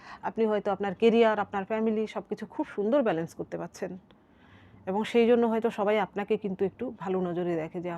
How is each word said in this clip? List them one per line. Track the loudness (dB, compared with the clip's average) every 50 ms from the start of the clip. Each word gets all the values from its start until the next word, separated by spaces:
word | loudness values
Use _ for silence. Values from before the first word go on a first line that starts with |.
| -20 -20 -18 -10 -10
আপনি | -8 0 0 2
হয়তো | 2 2 0 0 0 -2
আপনার | -2 -2 -4 -2
ক্যারিয়ার, | 4 4 6 6 8 6 6 4 2
আপনার | -2 -4 -4 -6 -4
ফ্যামিলি | -4 -2 0 0 0 0 0 -2
সব | -4 -6 -10 -8 -8
কিছু | -8 -10 -10
খুব | -12 -6 -6 -6
সুন্দর | -6 -4 -2 0 2 2 2 2
ব্যালেন্স | 2 0 0 -2 -6 -8
করতে | -12 -12 -10 -8 -10
পারছেন। | -10 -12 _ -10 -10 -10 -10 -12 _ _ -20 _ _ _ _ _ _ -20 -20 -20 -20 -20 -20 -14 -8
এবং | -4 -4 -4 -4
সেই | 2 4 4 6
জন্য | 6 6 4 4
হয়তো | 2 2 0 0 -2
সবাই | -2 0 0 2 2 2
আপনাকে | 0 -2 -4 -8 -2 -2 -2
কিন্তু | -2 -2 -6 -4 -2 -2
একটু | -4 -2 -6 -10 -10 -10 -10
ভালো | -6 -4 -2 -2
নজরে | -2 -2 -2 -2 -2 -2 -2
দেখে, | -2 -4 -4 -6 -8
যে | -6 -6 -8